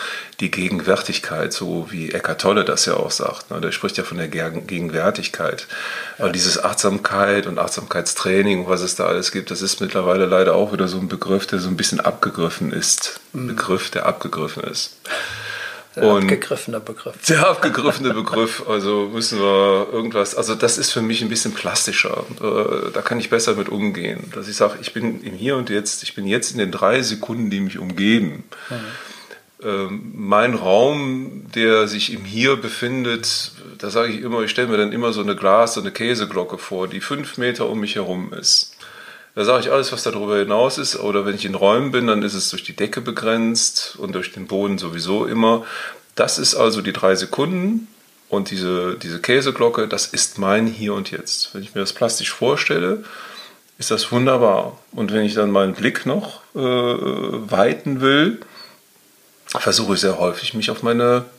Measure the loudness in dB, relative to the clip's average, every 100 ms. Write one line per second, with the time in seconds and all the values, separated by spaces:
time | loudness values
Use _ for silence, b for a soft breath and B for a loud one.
0 | B B B B -4 -2 -2 0 2 2
1 | 0 -4 -4 -4 -4 -4 -4 -4 -6 -8
2 | -6 -4 -4 0 2 4 4 2 2 2
3 | 0 -2 -2 -4 -8 -6 -4 -2 -4 -4
4 | -6 -6 -6 -4 -4 -6 -6 -6 -4 0
5 | 0 0 -4 -4 -4 -4 -8 B B B
6 | B B -2 0 0 0 0 0 0 0
7 | 0 2 2 2 0 -2 -2 -4 -6 -4
8 | -4 -2 2 4 4 2 0 0 0 0
9 | 0 0 -2 -4 -6 -4 -4 -2 -2 0
10 | 2 4 4 6 6 4 2 0 -2 -2
11 | -4 -4 0 0 0 -2 -2 -2 0 0
12 | 0 0 0 0 -2 -2 -4 -2 0 0
13 | -2 -8 -12 -8 -6 -4 0 0 -2 -2
14 | 0 -2 -4 -4 -6 -6 -8 -6 -8 -10
15 | -8 B B B B B B B B 2
16 | 4 6 4 2 0 -6 -6 -8 -10 -12
17 | -12 -4 2 4 4 4 0 0 0 0
18 | 0 0 0 0 0 -2 -2 0 0 0
19 | 0 -2 -2 2 4 6 6 4 2 -2
20 | 0 0 0 0 -2 2 2 2 0 0
21 | 0 0 0 -2 -2 -4 -2 0 0 0
22 | 0 -2 -6 -4 -2 2 2 0 -2 -2
23 | -2 -2 2 2 4 0 0 -2 -2 -2
24 | -4 -6 -10 -10 -6 2 2 0 -8 -4
25 | -4 -4 -8 -6 -2 -2 0 -2 -2 -6
26 | -8 -6 -2 0 -2 -2 -2 2 2 4
27 | 0 -4 -4 -4 -2 0 -2 -4 -6 0
28 | 4 4 2 -4 -12 B B -10 -10 B
29 | B B B B B _ -4 -4 -4 -6
30 | -10 -8 2 4 4 2 4 6 6 4
31 | -2 -4 -6 -12 -8 0 4 6 4 0
32 | -4 -6 -6 0 2 2 -2 -6 -4 -2
33 | -2 -2 -2 -4 -6 -12 -20 -12 -4 0
34 | 0 -2 -4 -2 -2 0 2 2 2 0
35 | 0 0 -2 0 4 6 6 2 -6 -4
36 | -2 -2 -2 -4 -4 -6 -8 -6 -4 -6
37 | -6 -6 -8 -4 -2 -2 -2 -2 -4 -2
38 | -4 -4 -6 -4 2 2 2 B B B
39 | B B B 0 4 4 4 2 2 -2
40 | -4 -2 0 2 4 4 4 2 -4 -2
41 | 0 0 0 -2 -4 2 6 6 4 2
42 | 2 2 2 -2 -4 -4 -8 -4 -4 -4
43 | -6 -4 0 2 2 2 0 0 -6 -6
44 | -6 -4 -6 -8 -4 0 0 0 -4 -6
45 | -2 0 0 4 4 4 0 B B B
46 | B 0 0 2 2 4 4 2 -2 2
47 | 4 4 0 -2 0 0 0 0 -4 _
48 | _ _ _ -4 -2 -4 -2 -2 -2 -4
49 | -6 -4 2 2 2 2 2 2 0 -2
50 | -2 -2 -2 0 2 4 2 0 -2 -4
51 | -4 -8 -6 -4 -4 -8 -8 -6 -4 0
52 | 0 0 -4 0 2 2 2 0 0 -2
53 | -6 B B B B B _ -10 -2 -2
54 | 0 2 4 6 6 4 0 -6 _ -4
55 | -2 2 2 2 4 4 4 2 0 0
56 | -2 -2 -4 -10 -12 -4 0 2 2 0
57 | -2 -2 -2 -4 0 4 4 2 -2 2
58 | 4 6 4 0 -8 B B B _ _
59 | _ _ _ _ -8 -2 2 2 2 2
60 | 2 2 0 0 -4 -4 -4 -2 0 4
61 | 4 4 0